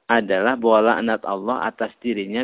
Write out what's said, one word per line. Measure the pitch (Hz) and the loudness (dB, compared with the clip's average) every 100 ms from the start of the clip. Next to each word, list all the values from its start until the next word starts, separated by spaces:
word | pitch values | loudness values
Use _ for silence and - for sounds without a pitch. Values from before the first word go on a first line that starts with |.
| - | 0
adalah | 117 101 95 110 131 | 0 2 0 0 0
bahwa | 113 110 110 92 | 4 4 4 2
laknat | 113 110 - | 0 -2 -4
Allah | 98 101 123 - | -4 -4 -4 -4
atas | - - - | -6 -8 -6
dirinya | 120 104 98 110 | -6 -4 -4 -4